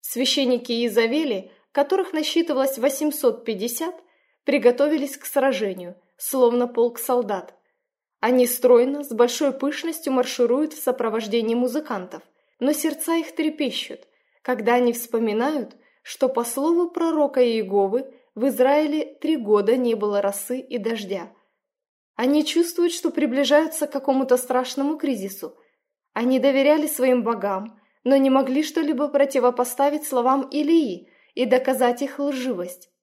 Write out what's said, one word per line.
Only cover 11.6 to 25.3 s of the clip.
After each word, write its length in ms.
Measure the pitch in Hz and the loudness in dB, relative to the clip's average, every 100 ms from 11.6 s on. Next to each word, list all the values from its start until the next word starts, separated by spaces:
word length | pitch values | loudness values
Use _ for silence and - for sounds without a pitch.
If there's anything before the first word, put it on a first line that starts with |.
| 247 262 311 208 180 160 _ _ _ _ | 0 -4 -6 -10 -10 -16 _ _ _ _
но 120 | 254 | -2
сердца 440 | 302 320 294 - 330 | 0 -2 -4 -4 -4
их 200 | 330 - | -4 -4
трепещут, 720 | 311 311 269 - - - _ _ _ _ | -4 -2 -4 -4 -10 -14 _ _ _ _
когда 340 | - 240 214 247 | -6 -2 2 2
они 180 | 247 | 2
вспоминают, 840 | 240 - 226 220 214 262 302 202 - _ _ | 0 -4 -2 0 0 -2 -2 -8 -16 _ _
что, 280 | - - 254 | -18 -2 0
по 140 | 233 | 0
слову 460 | 233 - 302 339 349 | -4 -2 0 2 0
пророка 520 | 339 330 320 285 269 | -2 -2 2 2 4
Иеговы, 720 | 240 226 190 202 196 214 - - _ - | 2 2 0 0 2 0 -6 -18 _ -2
в 120 | 269 | -2
Израиле 580 | 214 254 294 311 302 - - | 2 4 4 2 -2 -4 -6
три 160 | 302 311 | -2 -2
года 400 | 208 208 202 254 | 2 2 4 2
не 180 | 240 220 | 0 0
было 260 | 208 202 | 0 0
росы 380 | 196 196 - 254 | 0 -4 -6 -8
и 180 | - 247 | -6 -6
дождя. 540 | 208 226 196 190 160 _ _ _ _ _ _ _ _ - | -4 -6 -6 -8 -10 _ _ _ _ _ _ _ _ -2
Они 280 | 254 294 302 | 2 2 2
чувствуют, 480 | 330 339 - 349 | 0 0 0 -2
что 180 | 339 330 | 0 -4
приближаются 760 | - 285 254 277 294 311 - 294 | -2 0 0 4 4 2 -4 -4
к 40 | |
какому-то 460 | 277 269 262 262 247 | -4 0 0 2 0
страшному 600 | - 254 254 - 277 302 | 2 -2 -2 -4 -4 -2
кризису. 580 | 277 220 190 | -2 -4 -6